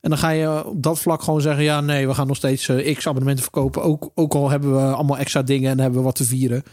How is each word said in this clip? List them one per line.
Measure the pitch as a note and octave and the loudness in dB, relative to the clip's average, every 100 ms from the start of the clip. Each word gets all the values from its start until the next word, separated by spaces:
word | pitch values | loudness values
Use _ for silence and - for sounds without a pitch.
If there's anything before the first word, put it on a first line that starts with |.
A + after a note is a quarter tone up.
En | - | -2
dan | D3+ | 0
ga | D#3+ | 0
je | D#3+ D#3 D#3 - | 0 0 -2 -4
op | G3+ | -4
dat | D3 E3 | -2 0
vlak | - D#3+ | 0 -2
gewoon | - D#3 | 0 0
zeggen, | D3 C#3+ | 2 2
"Ja, | D3+ D3 | 2 2
nee, | D3 C#3+ C3+ | 0 0 0
we | |
gaan | C3+ C3+ | 0 0
nog | C#3 | 0
steeds, | C#3 C3+ - | 0 -2 0
eh, | B2+ C3+ D3 | 0 0 -2
x | - | -2
abonnementen | C3+ C3+ C#3 | 0 0 0
verkopen. | B2 - C3+ - | -2 -2 -2 0
Ook, | E3+ D3+ - | 0 0 -4
ook | - D#3 | -2 0
al | D3 C#3+ | 2 2
hebben | C#3+ C#3+ C3+ | 0 2 2
we | C3+ | 2
allemaal | C3+ D3 C#3 | 2 0 0
extra | C3+ - | 0 -2
dingen | C3 C#3 C3 | 0 0 2
en | C3 | 2
hebben | C3 B2 | 2 2
we | |
wat | C3 B2+ | 0 0
te | |
vieren." | B2+ B2+ B2+ A#2+ - | -2 0 0 -2 -6